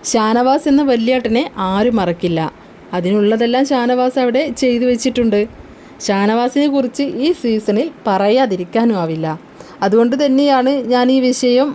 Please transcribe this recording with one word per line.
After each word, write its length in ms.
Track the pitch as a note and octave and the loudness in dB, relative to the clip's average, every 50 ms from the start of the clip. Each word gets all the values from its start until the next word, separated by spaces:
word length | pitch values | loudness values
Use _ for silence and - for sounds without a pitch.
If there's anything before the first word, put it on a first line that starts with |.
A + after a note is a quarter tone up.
| - - | -6 -2
ഷാനവാസ് 580 | - A#3 G#3+ A3 A3+ A#3+ B3 B3+ C4 E4 - D4 | -2 0 0 2 0 2 2 2 2 2 2 2
എന്ന 100 | C#4 C#4+ D4 C4+ | 2 2 2 2
വല്യേട്ടനെ 540 | B3 A#3 A3+ A#3 B3+ B3+ A#3+ A3+ A3+ A#3+ D#4 - - - F#3+ F#3 | 0 0 0 0 0 0 -2 -2 -2 -2 -2 -4 -6 -6 -4 -2
ആരും 280 | F#3+ G3+ G#3+ B3 A3+ G#3+ | 0 0 0 0 0 0
മറക്കില്ല. 400 | F#3 F3 E3+ F3 - F3 E3+ D#3+ D#3+ D3 - - - - - - - - - | 0 -2 -2 -2 -4 -2 -2 -2 -4 -6 -8 -14 -20 -20 -20 -20 -14 -8 -6
അതിനുള്ളതെല്ലാം 680 | F3+ F3 F#3 G3+ G#3 G#3 G#3 A3 A3 A#3 A#3 A#3+ C4 C#4 C4+ C#4+ | -4 -2 0 0 2 2 2 2 0 0 0 0 0 0 0 0
ഷാനവാസ് 460 | B3 A#3+ B3 B3 B3 B3+ B3+ B3+ C4+ B3+ | 0 0 0 0 0 0 0 0 0 0
അവിടെ 200 | A#3+ A#3 C4 D#4+ C#4+ A#3 - C4+ | 0 0 0 -2 -2 -2 -2 0
ചെയ്തു 220 | B3+ A#3+ A#3 B3 B3 | 0 2 2 0 0
വെച്ചിട്ടുണ്ട്. 500 | B3 A#3 - C4 C4 B3 A#3+ A3+ G3+ G3+ G#3 A3+ - - - - - - - - - - - | 0 0 -2 -4 -2 0 0 0 0 0 -2 -4 -8 -20 -20 -20 -20 -20 -20 -20 -18 -10 -4
ഷാനവാസിനെ 600 | - G3 G3 G3+ G#3 A3 A#3 A#3+ B3+ - C#4+ D4 D4+ C#4 | -4 -2 0 0 0 0 0 0 0 0 0 0 2 0
കുറിച്ച് 320 | C#4 B3 A#3 - - C#4 C4+ - A3+ C4 | 0 -2 -2 -4 -4 -6 -4 -4 -2 -2
ഈ 20 | E4 F4 - | -2 -2 -2
സീസണിൽ 460 | - A#3+ A3 G#3+ G#3+ - G3+ A3 D4 E4 - - - | -2 -2 -2 -2 -2 -2 -2 0 -2 -4 -8 -6 -4
പറയാതിരിക്കാനും 920 | A3+ F#3+ F#3+ G3+ G#3 A3 C4 C4+ A#3 G3 F3+ F3+ F3 - A3+ A#3 A#3 G#3+ F#3 E3+ | -2 0 2 2 2 2 2 2 0 -2 -6 -6 -4 -2 0 0 2 0 0 -2
ആവില്ല. 240 | D#3+ D#3+ D#3+ D#3+ D#3+ D#3 - - - - - - - - - - | -4 -4 -4 -4 -4 -6 -8 -12 -20 -20 -20 -20 -20 -8 -4 -2
അതുകൊണ്ട് 300 | G3 G3 A3+ A#3 B3 B3+ C4+ D4 | 2 2 2 2 2 2 0 0
തന്നെയാണ് 460 | C#4 C4 C4+ C#4+ C#4+ C4+ B3+ B3+ C4 C#4+ C#4 A#3+ A3 B3 | 2 2 2 2 2 2 2 2 0 0 0 0 0 0
ഞാൻ 120 | B3 B3 B3+ C4 | 2 2 2 2
ഈ 0 | C4+ | 2
വിഷയം 500 | B3+ B3 B3+ - C4 B3 A#3+ B3 C#4 D4 | 2 2 0 0 0 2 2 2 2 0